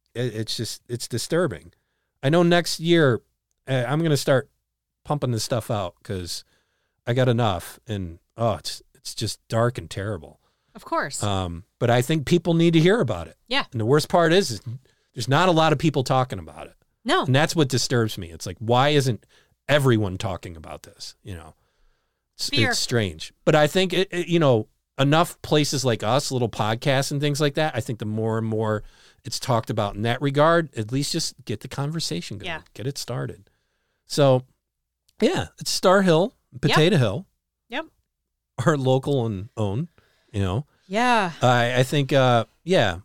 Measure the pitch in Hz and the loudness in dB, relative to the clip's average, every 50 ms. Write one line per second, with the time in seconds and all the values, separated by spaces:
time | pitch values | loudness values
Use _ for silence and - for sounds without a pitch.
0 | _ _ - 117 127 120 101 110 107 - - - 110 - - - _ - 123 117 | _ _ -8 -6 -6 -4 -4 -6 -6 -6 -6 -6 -6 -8 -8 -14 _ -10 -10 -10
1 | - - 123 110 - - 165 170 185 131 87 76 80 85 _ _ _ _ _ _ | -8 -6 -6 -6 -4 -2 -2 -2 -2 -2 -4 -10 -16 -20 _ _ _ _ _ _
2 | _ _ _ - 135 139 165 180 170 170 175 175 170 - - - 160 170 175 165 | _ _ _ -4 -2 2 4 4 4 4 4 2 2 -2 -6 -4 2 2 4 6
3 | 151 131 113 - _ _ _ _ _ _ _ _ _ 131 135 123 120 123 147 160 | 6 4 4 0 _ _ _ _ _ _ _ _ _ -4 -2 -2 -2 -2 -2 0
4 | 170 160 147 - - 151 135 120 - _ _ _ _ _ _ _ _ _ _ _ | 2 2 0 0 2 2 2 2 0 _ _ _ _ _ _ _ _ _ _ _
5 | _ - 147 143 139 127 117 107 - - 127 110 - - 117 104 92 87 _ _ | _ -4 -4 -2 -2 -2 -2 -4 -4 -4 -4 -6 -4 -4 -4 -4 -4 -6 _ _
6 | _ - 98 90 87 85 - - - _ _ _ _ _ _ _ _ _ _ _ | _ -10 -8 -8 -8 -8 -10 -12 -12 _ _ _ _ _ _ _ _ _ _ _
7 | - 120 120 - 123 123 117 117 120 104 90 85 - - - _ _ - 104 98 | -6 -2 0 2 2 2 2 2 2 0 0 -2 -8 -12 -18 _ _ -10 -8 -8
8 | 92 82 82 _ _ _ _ 113 117 113 92 78 - - - - _ _ _ _ | -8 -10 -12 _ _ _ _ -4 -2 -2 -2 -4 -8 -12 -12 -12 _ _ _ _
9 | - - - - 113 101 - _ _ - 117 113 120 120 120 - 85 - - 101 | -16 -14 -8 -6 -6 -6 -6 _ _ -4 -2 0 0 0 -2 -6 -12 -10 -10 -8
10 | 95 110 101 80 - - - _ _ _ _ _ _ _ _ 214 - - 330 320 | -8 -8 -8 -10 -10 -16 -20 _ _ _ _ _ _ _ _ -20 -8 -4 -4 -4
11 | 202 139 - - 208 208 196 95 92 85 85 82 - _ _ - 123 120 117 123 | -4 -4 -4 -4 -2 0 0 0 -2 -4 -6 -10 -12 _ _ -2 2 2 4 2
12 | 123 - 160 - 131 - 165 175 - 175 165 165 170 170 165 160 156 185 214 247 | 2 2 -2 -2 2 2 2 2 4 2 2 4 4 4 6 6 6 6 4 2
13 | 156 110 95 85 82 - - _ _ - 247 277 - - - 113 107 117 143 156 | 0 -2 -2 -6 -8 -12 -16 _ _ -4 -4 -4 -4 -4 -6 -4 2 2 2 2
14 | - - - 175 165 165 175 202 175 131 110 92 - 113 120 - _ _ _ _ | 2 2 2 2 4 4 4 2 2 0 -8 -10 -10 -12 -14 -14 _ _ _ _
15 | _ _ - 131 104 127 139 160 185 185 160 160 160 156 151 131 165 156 131 143 | _ _ -10 -8 -2 0 2 4 4 4 4 4 4 4 2 2 2 0 0 0
16 | 131 - 135 127 127 - 107 90 80 78 78 78 73 - _ _ _ _ _ _ | -2 0 0 0 0 -2 -6 -12 -12 -14 -16 -18 -18 -18 _ _ _ _ _ _
17 | - 240 349 370 226 135 127 139 165 - - 165 143 127 131 117 - - 131 120 | -4 -2 0 0 2 2 4 4 2 2 2 0 0 2 0 -2 -2 0 0 0
18 | 110 107 - 104 87 82 82 - - 98 87 - 110 110 120 123 143 151 151 143 | 0 0 -4 -10 -12 -14 -14 -12 -12 -12 -10 -8 -2 2 2 4 4 4 4 4
19 | 127 135 110 - _ _ _ _ _ _ _ _ - - 143 151 135 131 117 107 | 2 2 -2 -4 _ _ _ _ _ _ _ _ -2 0 2 4 4 4 4 4
20 | 104 90 92 92 - 95 87 - - 95 82 82 76 80 76 - - - _ - | 2 -2 -4 -6 -6 -8 -8 -8 -12 -14 -16 -16 -16 -16 -18 -18 -18 -20 _ -18
21 | - - - _ _ 104 90 82 82 78 - _ _ _ _ _ _ _ _ _ | -18 -18 -18 _ _ -16 -16 -16 -16 -20 -20 _ _ _ _ _ _ _ _ _
22 | _ _ _ _ _ _ _ - - - - - - 247 226 - - - 127 117 | _ _ _ _ _ _ _ -8 -6 -2 0 2 2 2 0 -2 -2 0 0 0
23 | 104 87 78 80 - - _ _ - 180 156 151 151 143 - 185 190 175 185 185 | 0 -2 -4 -10 -16 -18 _ _ 0 2 4 4 4 4 2 0 0 2 0 -2
24 | 185 - 175 175 160 170 170 170 156 135 120 110 107 _ _ _ _ _ - - | -2 -2 -4 -6 -2 0 2 4 4 4 4 2 0 _ _ _ _ _ -4 0
25 | 139 143 151 160 175 - - _ - - 151 151 143 - 151 127 127 123 113 - | 2 2 4 2 2 0 -4 _ -4 0 0 2 2 0 -2 -2 0 0 0 0
26 | 107 107 127 120 - - 135 123 123 113 - - 110 107 117 120 - 151 131 135 | 0 0 0 0 -2 -2 -2 -2 -2 -2 -2 -4 -2 -2 -2 -2 -2 0 0 0
27 | 131 - 147 139 147 147 143 139 151 143 - 160 156 156 131 117 - - 113 - | 0 -2 -4 -2 -2 -2 0 0 -2 -2 0 -2 -2 -2 -2 -4 -6 -6 -8 -8
28 | 107 107 107 110 110 113 110 113 113 110 110 107 110 107 107 104 - - _ _ | -6 -6 -4 -2 -2 -2 -2 -2 -2 -2 -2 -2 0 0 -2 -2 -4 -10 _ _
29 | _ _ _ _ - - - - - 131 120 113 - - 113 110 104 101 101 101 | _ _ _ _ -14 -10 -10 -8 -2 -2 -2 -2 0 -2 -4 -4 -4 -4 -4 -4
30 | 110 117 123 - 143 143 139 147 147 165 170 170 165 - - 117 107 107 127 139 | -2 -2 -2 -2 -2 -2 2 4 4 4 4 2 0 -2 -8 -8 -8 -4 -4 -4
31 | 143 - - 160 - - - - - - 107 - - 131 - 135 139 147 165 160 | -4 -4 -4 -6 -6 -6 -10 -12 -10 -10 -10 -8 -10 -12 -8 -6 -6 -6 -6 -6
32 | - - 165 170 - - 107 - - 180 165 151 - _ _ - - 143 139 - | -6 -6 -6 -8 -8 -10 -12 -12 -10 -10 -10 -10 -14 _ _ -10 -8 -8 -8 -8
33 | - - 120 139 135 127 - - _ _ _ _ _ _ _ _ _ _ _ _ | -10 -8 -8 -8 -8 -10 -12 -14 _ _ _ _ _ _ _ _ _ _ _ _
34 | _ - - 151 139 135 127 127 127 _ _ _ _ _ _ _ _ _ _ _ | _ -6 0 4 4 4 4 2 0 _ _ _ _ _ _ _ _ _ _ _
35 | _ _ _ - - 302 381 - 90 - _ - 156 - - - - 185 185 202 | _ _ _ 0 0 0 2 0 -4 -6 _ -10 -6 -6 -4 0 2 4 4 6
36 | 196 180 156 160 196 254 _ _ _ _ - 123 - 135 - 151 156 185 214 139 | 4 4 4 4 2 0 _ _ _ _ -12 -2 0 2 4 4 4 4 4 4
37 | 120 98 101 170 - _ _ _ _ _ _ _ _ - 233 302 320 - _ _ | 2 2 0 -4 -8 _ _ _ _ _ _ _ _ -10 -10 -10 -10 -10 _ _
38 | _ _ _ _ _ _ _ _ _ _ - - - 170 151 139 127 127 131 135 | _ _ _ _ _ _ _ _ _ _ -10 -2 0 0 0 2 2 2 2 2
39 | - 147 143 131 113 113 101 92 101 - - 110 107 98 98 135 175 - _ _ | 0 0 -2 0 -2 -2 -4 -6 -8 -10 -6 -4 -4 -2 -2 -4 -6 -8 _ _
40 | _ _ _ _ _ _ - 101 98 92 95 135 - _ _ _ _ - 190 220 | _ _ _ _ _ _ -4 -2 0 0 0 -2 -4 _ _ _ _ -4 -2 0
41 | 247 247 240 220 190 165 147 - - 123 123 120 120 120 123 127 131 - 156 143 | 2 2 2 2 0 -2 -2 0 2 4 4 4 2 2 2 0 0 2 0 -2
42 | 135 - 147 135 131 127 120 113 110 _ _ _ - 165 190 - 113 95 87 95 | 0 2 2 4 4 4 4 2 0 _ _ _ -4 0 2 2 2 2 -2 -4